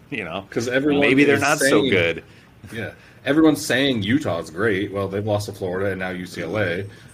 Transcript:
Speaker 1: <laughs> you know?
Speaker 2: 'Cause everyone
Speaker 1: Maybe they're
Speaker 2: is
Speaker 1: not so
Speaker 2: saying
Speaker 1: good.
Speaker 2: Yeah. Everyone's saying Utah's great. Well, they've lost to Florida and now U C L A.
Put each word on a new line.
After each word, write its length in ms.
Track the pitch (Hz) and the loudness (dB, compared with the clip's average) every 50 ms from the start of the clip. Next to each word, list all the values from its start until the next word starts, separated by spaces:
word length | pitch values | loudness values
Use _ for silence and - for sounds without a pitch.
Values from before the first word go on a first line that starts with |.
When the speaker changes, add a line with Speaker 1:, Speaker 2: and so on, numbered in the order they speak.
| - | -12
Speaker 1:
<laughs> 40 | - | -10
you 120 | 143 120 98 | -10 -8 -8
know? 220 | 82 80 95 98 - | -8 -8 -10 -10 -6
Speaker 2:
'Cause 160 | - 127 117 123 | -6 -6 -4 -2
everyone 340 | 123 135 139 151 143 143 | -2 0 2 2 2 2
Speaker 1:
Maybe 220 | 143 143 131 135 143 | 4 4 4 6 6
they're 100 | 139 139 | 6 4
Speaker 2:
is 60 | 113 | 4
Speaker 1:
not 160 | 127 139 156 151 | 2 2 2 2
so 80 | 139 | 2
Speaker 2:
saying 240 | 135 131 110 104 131 | 2 4 4 2 2
Speaker 1:
good. 340 | 107 90 85 82 82 80 - - - - - - - - - 104 | 2 2 2 2 0 -4 -8 -16 -20 -20 -20 -20 -20 -20 -20 -14
Speaker 2:
Yeah. 200 | 107 113 104 80 - - - - - - - | -10 -10 -10 -10 -12 -16 -20 -20 -20 -10 -2
Everyone's 380 | 131 143 156 160 156 143 - - | 0 2 6 6 6 4 4 0
saying 380 | - 117 127 139 139 127 113 95 | 0 0 2 2 2 0 0 0
Utah's 460 | 98 123 151 147 110 85 85 82 - | 0 0 0 0 0 -2 -4 -6 -8
great. 420 | 78 85 104 117 101 92 101 85 | -6 -2 0 0 0 0 -2 -4
Well, 160 | 92 101 98 90 | -4 -4 -4 -4
they've 180 | 95 101 101 | -4 -4 -2
lost 200 | 110 104 101 104 - | 0 -2 -2 -2 -6
to 40 | |
Florida 400 | 98 - 101 90 90 92 98 101 | -8 -8 -6 -4 -4 -2 -2 -2
and 80 | 95 92 | -4 -4
now 100 | 95 92 | -6 -6
U 140 | 92 90 92 | -6 -8 -10
C 160 | 87 - 90 87 | -10 -8 -8 -8
L 140 | 80 92 107 | -4 -2 0
A. 280 | 104 90 85 90 98 104 - - - - | 0 0 -2 -4 -6 -8 -12 -18 -20 -20